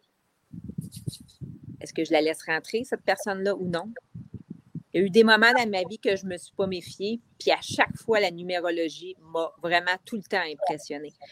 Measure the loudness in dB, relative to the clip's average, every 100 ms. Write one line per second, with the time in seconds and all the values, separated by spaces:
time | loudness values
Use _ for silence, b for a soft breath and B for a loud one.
0 | _ _ _ _ _ -16 -12 -10 -12 -10
1 | -10 -12 -18 _ -16 -14 -16 -14 -10 -6
2 | 2 2 2 0 -2 -4 -2 -6 -4 -2
3 | 0 0 -2 -2 0 0 -2 -4 -6 -12
4 | -16 -16 -16 -16 -16 -18 -14 -16 -4 0
5 | 4 8 8 8 8 6 2 0 -2 -2
6 | 0 0 -2 -10 -10 -4 -2 -2 -8 -6
7 | -4 -4 -8 _ 2 2 0 0 0 0
8 | 0 2 2 0 -4 -2 0 0 -2 -4
9 | -12 -16 -6 -4 -4 -4 0 2 2 -2
10 | -4 -10 -2 -2 -2 -2 -4 -4 -6 -10
11 | -10 -14 B